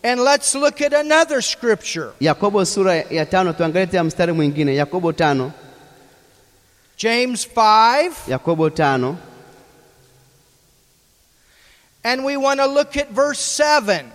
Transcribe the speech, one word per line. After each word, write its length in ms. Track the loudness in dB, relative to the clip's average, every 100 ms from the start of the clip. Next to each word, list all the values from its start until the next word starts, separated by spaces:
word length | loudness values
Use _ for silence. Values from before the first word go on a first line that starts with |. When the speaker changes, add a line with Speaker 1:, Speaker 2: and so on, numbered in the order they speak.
| -2
Speaker 1:
And 140 | 0
let's 340 | 2 2 0
look 280 | 0 0 0
at 100 | 0
another 480 | 0 2 2 2 0
scripture. 680 | -4 -4 -2 -2 -4 -10 -10 -2
Speaker 2:
Yakobo 440 | 0 2 0 0 0
sura 280 | 0 2 0 -2
ya 160 | -4 0
tano, 260 | 0 0
tuangalie 340 | 0 -2 0 0
tena 180 | 0
mstari 280 | -2 -2 -2
mwingine. 420 | 0 -2 0 0
Yakobo 380 | 0 -2 -2 -4
tano. 400 | 0 0 0 -4 -10 -20 -20 -20 _ _ _ _ _ _ _ _ _ _ -6
Speaker 1:
James 460 | -2 0 -2 -4 -6
five. 640 | 2 4 6 6 4 0 -4 -6
Speaker 2:
Yakobo 420 | -4 -2 0 0
tano. 460 | 0 0 0 -2 -6 -14 -20 -20 -20 _ _ _ _ _ _ _ _ _ _ _ _ _ _ _ _ _ _ _ _ _ _ _ _
Speaker 1:
And 200 | -4 -4
we 120 | -4 -2
wanna 300 | -2 0 2
look 300 | 0 -2 -4
at 120 | -6
verse 300 | -2 -2 -2
seven. 680 | -6 0 2 2 2 -2 -4